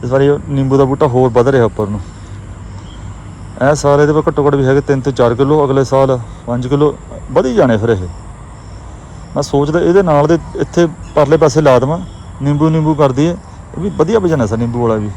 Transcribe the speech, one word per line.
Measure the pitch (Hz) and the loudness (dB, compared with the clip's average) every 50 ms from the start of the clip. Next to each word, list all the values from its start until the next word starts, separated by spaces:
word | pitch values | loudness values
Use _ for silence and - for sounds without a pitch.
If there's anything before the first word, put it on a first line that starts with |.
| - | -4
ਇਸ | 123 | -2
ਵਾਰੀ | 123 135 139 143 | 0 2 2 2
ਉਹ | 143 147 - - | 2 0 -2 -4
ਨਿੰਬੂ | 143 135 135 131 135 139 | -2 -2 0 2 2 2
ਦਾ | 139 | 2
ਬੂਟਾ | 131 139 143 156 147 | 2 2 0 0 2
ਹੋਰ | 120 127 127 127 | 2 2 2 4
ਵੱਧ | 113 123 117 127 | 4 4 2 4
ਰਿਹਾ | 139 131 117 | 4 2 2
ਉੱਪਰ | 107 - - 107 98 | 2 0 -2 -4 -4
ਨੂੰ। | 104 104 90 - - - - - - - - - - - - - - - - - - - - - - - - - - - - - - - 123 135 | -4 -8 -8 -10 -14 -18 -18 -16 -16 -16 -16 -16 -16 -16 -16 -16 -16 -16 -16 -16 -18 -16 -16 -14 -16 -16 -16 -16 -16 -16 -16 -16 -6 -2 0 0
ਇਹ | 151 | 2
ਸਾਰੇ | 147 - 143 143 143 147 | 2 2 2 4 4 4
ਦੇ | 147 151 | 4 2
ਕੋਲ | 156 151 170 | 2 0 0
ਘੱਟੋ | 151 - 143 143 | 0 2 2 2
ਘੱਟ | 143 | 2
ਵੀ | 139 135 | 2 2
ਹੈਗੇ | 131 135 143 | 4 2 2
ਤਿੰਨ | 139 - 143 135 | 2 2 -2 0
ਤੋਂ | 123 139 | 0 -4
ਚਾਰ | 127 120 127 117 120 | 0 2 2 2 2
ਕਿਲੋ, | 113 139 139 151 151 143 | 2 2 2 4 2 2
ਅਗਲੇ | 131 131 135 135 | 2 2 0 0
ਸਾਲ | 127 135 135 135 135 131 123 117 - - - - - | 2 2 2 2 2 2 -2 -4 -10 -16 -14 -8 -6
ਪੰਜ | 120 123 127 127 | -6 -4 -2 -2
ਕਿਲੋ, | - 139 147 147 139 - - - - - - - | 0 2 2 2 0 -2 -12 -16 -16 -16 -14 -2
ਵਧੀ | 131 165 190 - 240 | 0 0 0 2 2
ਜਾਣੇ | 208 160 127 117 107 | 2 2 2 2 0
ਫਿਰ | 104 113 | 2 0
ਇਹ। | 113 95 90 87 - - - - - - - - - - - - - - - - - - - - - - - - - | 0 0 -2 -8 -12 -14 -16 -18 -18 -18 -18 -18 -18 -18 -18 -18 -18 -16 -16 -16 -18 -18 -18 -18 -18 -18 -18 -10 -6
ਮੈਂ | - | -6
ਸੋਚਦਾ | 143 - - 139 143 147 156 175 | -6 0 0 0 0 2 0 0
ਇਹਦੇ | 170 170 175 196 196 | 2 4 4 4 4
ਨਾਲ | 175 151 143 147 151 | 4 4 4 4 4
ਦੇ | 170 160 151 - - | 2 0 0 -6 -6
ਇੱਥੇ | - 156 - - 175 175 170 175 - - - - | -6 -6 -2 2 0 0 0 0 -8 -16 -4 0
ਪਰਲੇ | - 151 135 156 156 | 0 2 4 4 4
ਪਾਸੇ | 160 151 - 156 | 4 4 2 4
ਲਾ | 156 143 131 123 | 4 6 4 4
ਦੇਵਾਂ, | 117 131 160 175 190 - - - - - - - | 4 0 -4 -4 -6 -12 -14 -16 -18 -18 -12 -4
ਨਿੰਬੂ | 135 143 147 143 151 160 | -2 -2 0 2 2 2
ਨਿੰਬੂ | 160 160 156 156 156 | 2 2 2 0 2
ਕਰ | 143 151 135 | 2 2 2
ਦਈਏ, | 127 131 147 170 175 180 - - - - - - - - | 2 2 0 0 0 -4 -10 -18 -20 -20 -18 -14 -10 -6
ਇਹ | |
ਵੀ | 170 202 | -6 -6
ਵਧੀਆ | 170 - - 160 220 220 | 0 0 0 2 2 0
ਬਿਜ਼ਨਸ | 190 175 160 143 117 104 113 | 2 2 0 2 0 0 0
ਆ | |
ਨਿੰਬੂ | 113 117 117 117 123 | -2 -2 -2 -2 0
ਵਾਲਾ | 120 117 113 | 0 0 0
ਵੀ। | 110 104 104 98 | 0 -2 -6 -8